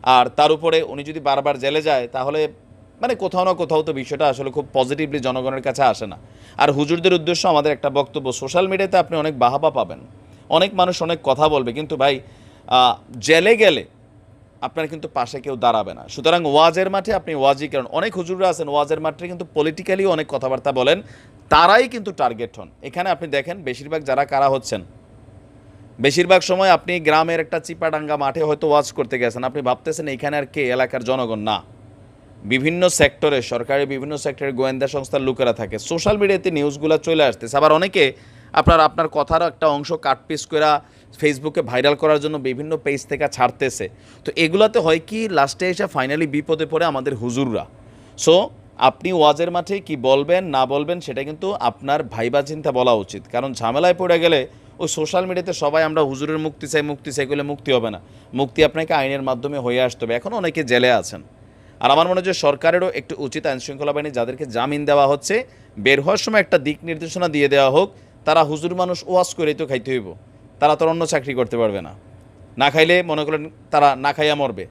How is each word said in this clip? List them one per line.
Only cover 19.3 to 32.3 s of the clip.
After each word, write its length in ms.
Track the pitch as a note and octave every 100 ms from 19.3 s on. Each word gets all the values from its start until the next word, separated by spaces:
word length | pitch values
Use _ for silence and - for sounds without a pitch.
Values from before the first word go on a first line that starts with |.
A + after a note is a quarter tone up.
| F3 F3
পলিটিক্যালি 520 | D#3 D3+ D#3+ F#3 F#3+ G3
অনেক 200 | D#3+ D3+
কথাবার্তা 440 | C3+ C3 C3 C#3+
বলেন, 300 | C3 C3 F3+ - - - - -
তারাই 400 | D3+ E3+ A3 C4
কিন্তু 240 | B3 G3+
টার্গেট 460 | E3+ C3 A2+ A#2 -
হন। 100 | F#2 _
এখানে 280 | C#3 D#3 F#3
আপনি 180 | D#3+ E3
দেখেন, 340 | C#3 D3 F#3
বেশিরভাগ 400 | C#3+ B2 C#3 D#3+
যারা 220 | C#3 C3
কারা 240 | C#3+ C#3 C#3
হচ্ছেন, 360 | C3+ - G#2+ F2 - - - - - - - - - - -
বেশিরভাগ 400 | B2+ C#3+ F3 F#3
সময় 300 | F3+ F#3 F#3+
আপনি 300 | D#3+ - F3+
গ্রামের 400 | D#3 D#3 E3 E3
একটা 200 | D#3+ E3
চিপাডাঙ্গা 560 | D#3+ E3+ E3 D#3 D3+ D3+
মাঠে 260 | C#3 D#3+
হয়তো 260 | D#3 D3 D#3+
ওয়াজ 240 | D3 C#3
করতে 260 | - C3 C3
গেছেন, 260 | A#2+ A#2
আপনি 180 | B2+ D3
ভাবতেছেন 460 | B2 B2 - D3+ D#3
এইখানে 280 | C3 D3 D3
আর 100 | C#3
কে 220 | - C3
এলাকার 360 | B2+ B2+ C3
জনগণ 340 | A#2 C3 A#2+ A2
না, 240 | A2 G2+ - - - - - - -